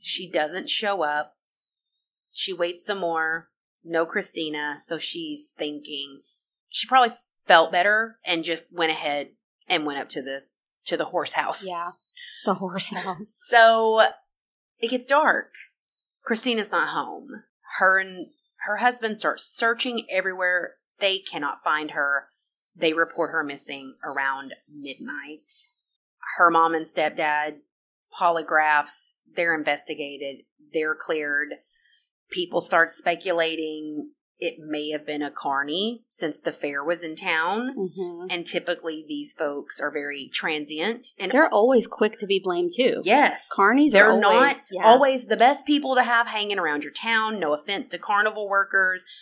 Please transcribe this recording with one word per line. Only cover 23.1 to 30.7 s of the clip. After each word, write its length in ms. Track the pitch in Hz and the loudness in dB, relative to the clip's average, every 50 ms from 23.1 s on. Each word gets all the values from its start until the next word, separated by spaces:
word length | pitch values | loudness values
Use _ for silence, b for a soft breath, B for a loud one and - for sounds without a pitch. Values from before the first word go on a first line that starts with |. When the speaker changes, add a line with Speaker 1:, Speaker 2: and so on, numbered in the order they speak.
| - 170 160 - | 0 -2 -2 0
Speaker 1:
her 120 | 165 160 151 | 0 -2 -2
missing 500 | 139 139 139 - - 139 139 135 135 - _ - | -2 -6 -8 -10 -10 -10 -12 -12 -16 -14 _ -10
around 520 | 151 135 139 135 135 135 135 135 131 - - _ | -6 -4 -2 -2 -2 -2 -4 -8 -14 -18 -20 _
midnight. 840 | 147 147 147 139 139 131 120 117 139 147 143 139 147 156 151 _ - - - - - _ _ _ _ _ _ _ _ _ _ - - - | _ -18 -14 -14 -14 -12 -12 -12 -12 -12 -12 -12 -14 -16 -14 _ -6 -6 -6 -6 -10 _ _ _ _ _ _ _ _ _ _ -16 -8 2
Her 120 | - 175 170 | 4 6 6
mom 240 | 165 165 165 165 165 | 8 6 4 4 2
and 140 | 160 160 | 0 -4
stepdad, 720 | - - 170 151 151 - 165 156 151 151 151 151 151 151 - _ _ _ _ _ _ _ _ _ _ - - | -4 -2 0 0 0 0 0 0 0 0 0 -2 -4 -8 -12 _ _ _ _ _ _ _ _ _ _ -4 2
polygraphs, 960 | 185 170 170 165 151 - 160 156 156 156 151 147 143 - - - - - - _ _ _ _ | 2 2 2 2 0 2 2 4 4 6 4 4 2 0 -6 -8 -8 -10 -14 _ _ _ _
they're 180 | 180 170 170 160 | -2 0 0 0
investigated. 880 | 156 147 151 143 143 - - 151 151 143 143 143 135 143 139 135 - _ _ _ _ _ _ | 0 0 -2 -2 -2 -4 -8 -8 -8 -8 -10 -10 -10 -10 -10 -10 -12 _ _ _ _ _ _